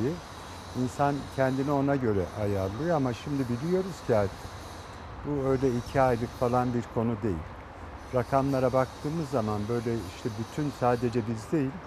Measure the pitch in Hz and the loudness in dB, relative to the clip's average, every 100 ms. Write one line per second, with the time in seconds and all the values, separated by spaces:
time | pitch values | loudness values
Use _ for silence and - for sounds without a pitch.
0 | 127 175 - - - - - 123 127 - | -2 -2 -8 -14 -14 -14 -8 -4 -2 2
1 | 143 143 117 - 131 131 139 139 139 139 | 2 2 -2 2 2 2 2 2 2 2
2 | 117 98 85 107 104 98 95 110 170 156 | 2 2 0 -2 0 0 0 -2 0 2
3 | 127 117 151 139 120 120 165 185 190 - | 2 -2 -2 -2 0 -2 0 0 0 -4
4 | - 107 98 - - - - - - - | 2 2 2 -2 -12 -12 -12 -12 -14 -14
5 | - - 143 143 135 131 135 120 - 139 | -14 -8 -4 0 2 4 4 2 2 4
6 | 131 113 117 - 123 123 127 120 - 120 | 6 4 0 0 2 4 2 0 0 0
7 | 113 107 110 80 - - - - - - | 0 2 0 0 -4 -12 -14 -14 -14 -12
8 | - 127 - 135 139 131 127 127 127 - | -2 -2 2 2 4 2 4 4 2 -2
9 | 151 170 135 131 107 104 104 120 117 117 | -4 -4 0 0 0 0 0 -2 0 -2
10 | 90 - 123 107 110 156 147 - 123 120 | -4 -6 -6 -4 -6 -4 -4 0 2 2
11 | 120 120 110 113 - 160 131 170 | 2 0 -2 -4 -2 0 0 -4